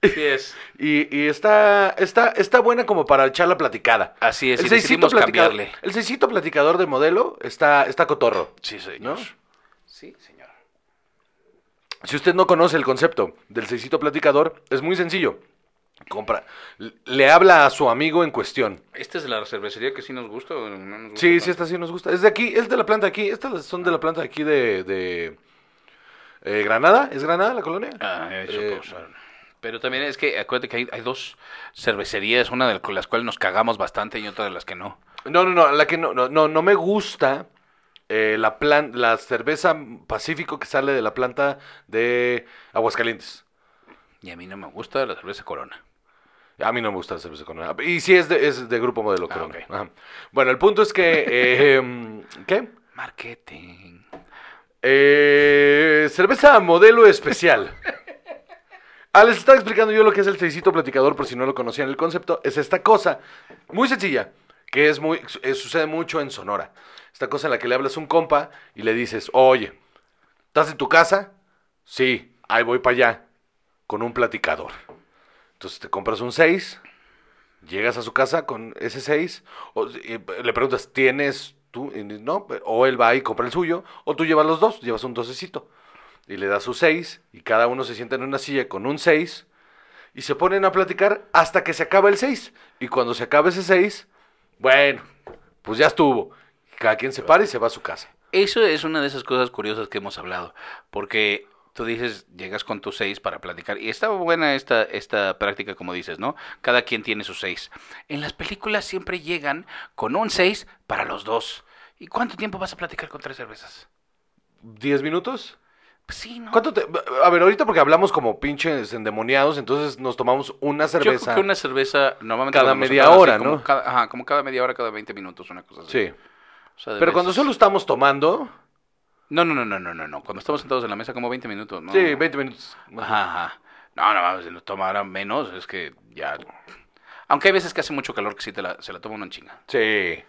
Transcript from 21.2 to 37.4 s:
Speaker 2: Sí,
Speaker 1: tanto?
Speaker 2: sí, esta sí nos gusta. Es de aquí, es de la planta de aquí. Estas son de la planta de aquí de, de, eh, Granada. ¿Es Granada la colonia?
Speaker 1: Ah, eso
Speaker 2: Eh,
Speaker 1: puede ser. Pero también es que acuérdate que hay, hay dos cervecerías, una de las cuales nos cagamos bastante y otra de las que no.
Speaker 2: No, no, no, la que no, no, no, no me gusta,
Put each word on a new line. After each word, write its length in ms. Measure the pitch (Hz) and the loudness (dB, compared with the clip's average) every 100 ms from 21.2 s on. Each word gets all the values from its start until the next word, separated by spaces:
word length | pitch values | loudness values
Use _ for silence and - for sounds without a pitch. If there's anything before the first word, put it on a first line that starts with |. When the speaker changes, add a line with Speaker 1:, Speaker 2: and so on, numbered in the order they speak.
Speaker 2:
Sí, 80 | 175 | 4
Speaker 1:
tanto? 120 | 170 | 4
Speaker 2:
sí, 80 | 170 | 2
esta 140 | 170 170 | -4 -4
sí 120 | 175 | -6
nos 140 | 170 | -8
gusta. 180 | 175 175 | -8 -4
Es 80 | 180 | 4
de 80 | 208 | 4
aquí, 240 | 214 233 - | 2 0 0
es 140 | 226 | 0
de 80 | 254 | -2
la 80 | 214 | 0
planta 220 | 214 202 | 0 0
de 20 | |
aquí. 200 | 196 202 | -2 -4
Estas 360 | 220 277 262 - | -4 -8 -10 -8
son 180 | 180 | -6
de 80 | 180 | -2
la 80 | 165 | -2
planta 220 | 160 160 | -2 -4
de 60 | 151 | -8
aquí 160 | - 151 | -6 0
de, 400 | 147 120 98 92 | 0 2 -2 -4
de, 520 | 95 92 87 82 - _ _ _ _ _ _ _ - - _ | -6 -4 -6 -8 -12 _ _ _ _ _ _ _ -20 -20 _
eh, 200 | - 104 | -6 -2
Granada. 460 | 104 110 151 220 277 | 0 2 6 4 2
¿Es 100 | 139 147 | -4 -4
Granada 280 | 170 202 | 0 0
la 80 | 240 | -2
colonia? 280 | 160 175 254 254 | -6 -8 -8 -10
Speaker 1:
Ah, 300 | 101 90 82 | -8 -8 -10
eso 300 | 95 95 104 | -12 -10 -8
Speaker 2:
Eh, 80 | 104 101 | -8 -8
Speaker 1:
puede 60 | |
ser. 240 | - 90 82 80 - - _ _ | -12 -18 -20 -20 -20 -20 _ _
Pero 220 | 113 113 | -12 -8
también 240 | 127 131 143 | -6 -4 -6
es 100 | 143 | -4
que 220 | 147 90 | -4 -4
acuérdate 300 | 104 127 117 | -4 -6 -6
que 80 | 117 | -8
hay, 100 | 123 | -8
hay 80 | 113 | -8
dos 360 | 117 127 - - - - - - | -8 -8 -12 -18 -20 -20 -20 -8
cervecerías, 720 | - 104 95 107 101 120 120 | -4 -2 -4 -6 0 0 0
una 160 | 123 127 | 0 0
de 100 | 110 - | -2 -4
las 140 | 98 92 | -8 -4
cuales 180 | 113 117 | -4 -4
nos 120 | - | -4
cagamos 400 | 98 92 113 107 | -2 0 0 -2
bastante 420 | - - 107 113 | -4 -6 -8 -8
y 80 | 107 | -12
otra 160 | 95 104 | -8 -8
de 60 | |
las 120 | 87 | -8
que 120 | - 92 | -14 -14
no. 220 | 98 - _ - - | -16 -18 _ -18 -2
Speaker 2:
No, 180 | 165 | 2
no, 60 | 185 | 2
no, 200 | 175 156 | 6 4
la 120 | 147 151 | 6 2
que 120 | 165 | 2
no, 160 | 165 | -2
no, 160 | 127 127 | -2 0
no, 180 | 151 156 | 2 2
no 140 | 156 | 2
me 140 | 175 202 | 2 2
gusta, 720 | 175 208 202 - 139 139 | 2 -2 -4 -2 -2 -2